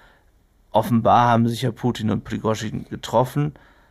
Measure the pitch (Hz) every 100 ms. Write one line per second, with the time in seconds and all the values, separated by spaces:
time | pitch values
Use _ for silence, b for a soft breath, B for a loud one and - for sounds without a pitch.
0 | b b b _ _ _ _ 107 110 117
1 | 117 110 120 117 117 113 127 - 123 113
2 | 107 104 - 107 110 110 107 98 - -
3 | - 117 127 147 147 b b b b